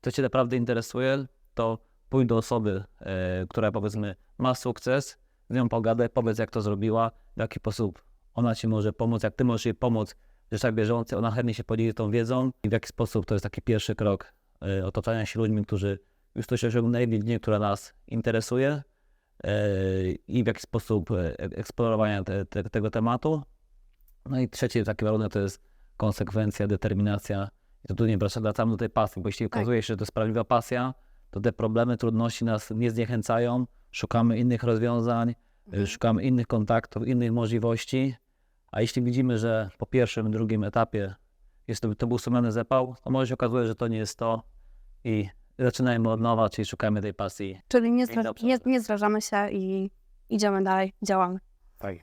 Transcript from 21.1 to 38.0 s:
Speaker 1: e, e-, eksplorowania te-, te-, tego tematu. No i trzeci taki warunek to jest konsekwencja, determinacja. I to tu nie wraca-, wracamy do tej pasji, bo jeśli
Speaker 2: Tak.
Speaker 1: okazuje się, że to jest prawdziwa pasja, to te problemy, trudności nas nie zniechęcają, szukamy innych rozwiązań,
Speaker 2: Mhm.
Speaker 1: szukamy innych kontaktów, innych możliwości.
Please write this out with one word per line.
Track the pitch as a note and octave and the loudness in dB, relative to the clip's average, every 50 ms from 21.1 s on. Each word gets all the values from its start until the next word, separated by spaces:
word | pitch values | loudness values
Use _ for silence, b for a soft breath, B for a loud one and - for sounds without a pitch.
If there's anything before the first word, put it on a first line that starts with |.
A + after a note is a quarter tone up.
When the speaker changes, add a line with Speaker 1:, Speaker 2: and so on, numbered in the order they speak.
Speaker 1:
e, | A2 | -2
e-, | F#2 F2+ D#2+ - - - G2 - | 0 0 -2 -4 -6 -8 -8 -6
eksplorowania | - - - - - A#2+ A#2 A2+ G#2+ A2 G#2+ G#2 G2+ F#2 | -8 -10 -8 -4 -2 0 0 2 2 2 2 0 -2 -4
te-, | - F#2 G2 F#2+ | -4 -4 -4 -4
te-, | - - G#2 - A2 | -4 -6 -6 -6 -2
tego | - A#2 G2+ A2 | -2 -2 -2 0
tematu. | - A2+ A2 A#2 A#2+ C3 - D#3 D#3+ D3+ C#3 - - _ _ _ _ - _ _ _ _ - _ - _ _ - | 0 0 0 0 0 0 0 0 0 0 -4 -10 -20 _ _ _ _ -20 _ _ _ _ -20 _ -20 _ _ -4
No | C3+ B2+ | -2 -2
i | B2+ A#2+ | -2 -2
trzeci | - - - A#2+ - A#2+ G#2+ | -2 -2 -2 0 2 0 0
taki | A2 G#2+ - A2 | 0 -2 0 0
warunek | G#2+ G#2+ A2 A2 G2+ | 2 2 2 0 0
to | - G#2 | 0 0
jest | G2+ G2 - - _ _ _ _ - - _ | 0 0 -4 -8 _ _ _ _ -20 -20 _
konsekwencja, | - - G#2+ G2+ - G#2+ - G2 A2 G#2+ G#2 - - G#2 | -2 -2 -2 0 0 -4 -2 0 0 0 0 0 -2 0
determinacja. | G2+ G#2 F#2+ - G#2+ G#2+ F#2+ G#2 G#2 G2+ G#2 - - G#2 G2 G2 G2+ _ _ _ _ - _ _ | 0 0 0 0 0 0 2 2 2 0 -2 -4 -4 -4 -4 -4 -6 _ _ _ _ -20 _ _
I | - | -8
to | F#2+ | 0
tu | - A#2 | 2 2
nie | A2 A2 F#2+ | 2 4 2
wraca-, | G#2+ G2+ - A#2+ | 2 0 0 0
wracamy | A2 G#2+ G2+ - A2+ A2+ | -2 -2 0 2 0 0
do | A2+ | 0
tej | G2 A#2 G#2+ | 0 -2 -2
pasji, | - - A2 G2 - F#2+ | 2 0 0 0 -2 -4
bo | F2+ G2+ | -6 -4
jeśli | G2 - A#2 G#2 | -4 -2 -4 -2
Speaker 2:
Tak. | - | -2
Speaker 1:
okazuje | A2 G2+ A2+ B2 A2+ | -2 0 2 0 0
się, | G#2 | 0
że | - A2+ | -2 -4
to | F#2+ | -4
jest | G#2+ - | -4 -6
prawdziwa | - - A2 A2 A2 A#2 A2 | -2 -2 0 0 0 -2 0
pasja, | - B2 A#2 A2 - B2+ B2 B2 C3 C3+ - - - - - - - | 2 2 2 2 0 -4 -2 -2 -4 -6 -10 -18 -20 -20 -20 -20 -10
to | - G2 | -8 0
te | G2+ A#2 | 0 0
problemy, | A2 - A#2 A2 A2 A#2 A#2 A#2+ A#2+ | 0 2 -2 0 2 2 2 2 0
trudności | A2 - A#2 A2+ A2 A#2 A#2 - - A#2+ | 0 0 0 2 2 0 0 -2 -2 0
nas | A#2 A2 G#2+ - - | 0 0 -2 -2 -6
nie | A2 A2 A#2+ A#2+ | -4 0 0 0
zniechęcają, | A2 A#2 A#2 A2 A#2+ A#2 G#2 - A#2 A#2 A#2+ A#2+ A#2+ B2+ B2+ - _ - _ _ | 0 0 -2 0 0 -2 0 0 2 2 2 2 2 0 -2 -4 _ -20 _ _
szukamy | - - - - - A#2+ A#2 A#2 A#2 G#2+ | -8 -8 -6 0 2 4 4 4 4 4
innych | A#2+ B2 B2 A2+ | 2 2 2 2
rozwiązań, | - A#2+ A2+ A2 A2+ A#2+ A#2+ A#2+ A2+ A#2 A#2+ A#2 A#2 A#2+ A#2 _ _ _ _ _ _ | 2 0 2 2 2 0 0 0 0 0 0 0 0 -2 -2 _ _ _ _ _ _
Speaker 2:
Mhm. | - F3 G2 G2+ | -6 -2 -2 -2
Speaker 1:
szukamy | F#2+ - - - A2+ A2 G2 | -2 -2 0 2 2 2 4
innych | - C3 B2+ B2 A#2 | 2 2 2 2 2
kontaktów, | - - A2+ G#2+ - A#2 A#2 - - - G#2+ A#2 | 0 0 0 2 2 2 0 0 -2 -8 -6 -2
innych | A#2+ C3 B2 A#2+ A#2 | 0 0 0 2 2
możliwości. | A2+ A#2+ A#2 G#2+ A2+ A2+ G#2+ A#2 A#2 A2+ - - - C3 | 0 0 0 0 0 0 2 0 0 0 -2 -2 -2 0